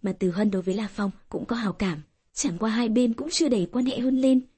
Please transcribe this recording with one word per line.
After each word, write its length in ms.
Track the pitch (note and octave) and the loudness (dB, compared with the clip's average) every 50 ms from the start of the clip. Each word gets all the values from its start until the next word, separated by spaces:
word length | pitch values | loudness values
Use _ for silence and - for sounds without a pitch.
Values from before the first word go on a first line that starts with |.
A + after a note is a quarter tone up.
mà 120 | - G3+ F#3 - | -4 -4 -4 0
Từ 120 | G3 F#3 | 0 0
Hân 200 | E3+ F#3 G#3+ G#3+ | 2 2 0 2
đối 100 | G3 F#3+ | 0 0
với 140 | F3+ F#3+ F#3 | -2 -2 -2
La 120 | G#3 A3 G3+ | -2 -4 -6
Phong 240 | - - G3+ G3 F#3 - - - | -4 -4 -4 -4 -4 -8 -16 -10
cũng 160 | - - - | -10 -10 -6
có 100 | - A#3 | -4 -4
hào 180 | A#3 A#3 G3+ F3 | -2 -2 -4 -2
cảm. 280 | - G#3 F#3+ E3+ D3+ D3+ _ _ _ _ _ _ | -2 -2 -2 -2 -4 -8 _ _ _ _ _ _
Chẳng 240 | - - C#4+ F3 E3+ | -4 -4 -4 -2 -2
qua 120 | A3 A3 | -2 0
hai 200 | G#3+ A#3 A#3+ A3+ | 0 0 0 2
bên 240 | A3 A#3+ B3 A#3+ A3+ | 2 2 2 2 0
cũng 160 | - C4+ D#4 | -2 -4 -6
chưa 200 | E4+ - E4+ C#4+ | 0 0 2 2
đẩy 180 | B3 G#3+ F3 - | 2 2 0 0
quan 140 | - B3 B3+ | 0 0 0
hệ 140 | B3+ B3+ - | 0 -2 0
hơn 220 | B3 C4 C4 C4 | 0 0 2 4
lên. 200 | C4 C4+ C4 B3+ B3+ - _ | 4 6 4 4 2 0 _